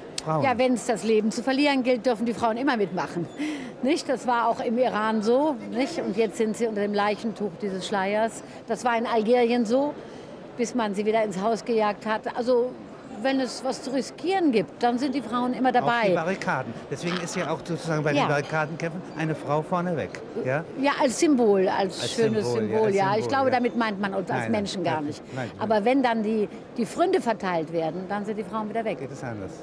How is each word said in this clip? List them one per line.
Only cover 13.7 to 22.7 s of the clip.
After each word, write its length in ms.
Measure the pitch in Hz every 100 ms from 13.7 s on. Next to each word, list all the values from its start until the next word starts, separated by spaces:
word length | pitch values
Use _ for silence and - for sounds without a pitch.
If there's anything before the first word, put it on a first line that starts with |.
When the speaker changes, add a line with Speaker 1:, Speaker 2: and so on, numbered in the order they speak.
| -
Speaker 2:
zu 100 | 247
riskieren 640 | 262 - - 330 381 320
gibt, 280 | 220 - -
dann 160 | 240 240
sind 160 | 277
die 80 | 262
Frauen 320 | - 247 247
immer 160 | 226 254
Speaker 1:
Auf 60 | 247
die 40 |
Speaker 2:
dabei. 280 | 180 233 208 175
Speaker 1:
Barrikaden. 580 | 165 196 185 143 117 113 -
Deswegen 280 | 139 175 175
ist 180 | 165 190
ja 160 | 156
auch 80 | 160 -
sozusagen 360 | 160 160 151
bei 120 | 151
Speaker 2:
Ja. 100 | 143
Speaker 1:
den 40 | 143
Barrikadenkämpfen 720 | 147 139 156 151 165 165 165 - -
eine 180 | 160 147
Frau 260 | 127 151
vorneweg. 600 | 151 180 180 156 92 - - - 127
Ja? 180 | 143 165 -
Speaker 2:
Ja, 120 | 277 -
als 180 | 285 -
Symbol, 480 | 330 254 226 196 190
als 340 | - 190 -
Speaker 1:
Als 120 | 120
Speaker 2:
schönes 320 | 233 220 220 123
Speaker 1:
Symbol, 160 | 120
ja, 60 |
Speaker 2:
Symbol, 160 | 214